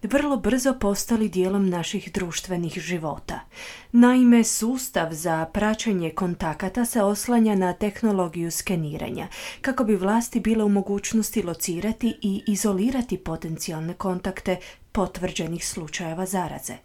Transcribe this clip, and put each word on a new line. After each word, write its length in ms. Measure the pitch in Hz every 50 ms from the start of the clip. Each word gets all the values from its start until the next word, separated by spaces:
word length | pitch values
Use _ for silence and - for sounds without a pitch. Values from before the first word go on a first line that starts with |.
| -
vrlo 340 | 208 247 285 285 294 277 240
brzo 360 | 175 208 240 262 262 277 254 262
postali 500 | - 202 202 196 - - 233 220 220 208
dijelom 400 | 160 180 180 185 190 202 196 190
naših 440 | 175 175 160 - - 202 - - -
društvenih 680 | 202 190 175 156 - - - 185 175 170 165 147 185
života. 600 | 156 160 180 175 160 156 147 156 - - - - - - - - - - - - - _
Naime, 520 | - 233 240 247 247 254 254 240 240 233 226
sustav 640 | 226 - - 220 226 262 254 - - - 190 165 160
za 340 | 165 151 160 175 165 160 160
praćenje 640 | 214 - 214 208 214 220 220 - 226 202 180 170 160
kontakata 760 | 156 - 196 180 175 - - 165 151 - - 190 190 247 240
se 160 | 233 - 240
oslanja 540 | 202 196 208 202 - - 240 233 226 220 208
na 180 | 196 185 180 175
tehnologiju 800 | - 220 214 196 - - 220 208 190 180 170 160 170 170 170
skeniranja, 760 | 165 - - - 196 170 160 151 147 151 151 - 151 156 156 180 - - - - - -
kako 220 | - 269 262 262 262
bi 120 | 208 220
vlasti 440 | 190 180 190 208 233 233 - - 240
bile 240 | 185 220 226 220 214
u 60 | 208
mogućnosti 760 | 202 202 190 - 202 202 202 - - 220 214 - - 226 190
locirati 760 | 175 170 170 - - 175 165 180 214 226 - - 226 220 -
i 220 | - 202 196 196 - -
izolirati 720 | 208 185 - 220 196 185 196 247 262 269 240 - 190 180
potencijalne 760 | - - 160 160 - 165 160 156 - - 170 156 156 165 180
kontakte 640 | - - 196 185 180 - 196 190 - - - 180 180 - - - - - _
potvrđenih 760 | _ 214 190 175 - - 170 185 180 - 180 160 165 175 - -
slučajeva 580 | - - 165 151 - - 185 160 160 180 185
zaraze. 480 | 185 196 190 175 151 143 143 - - - - _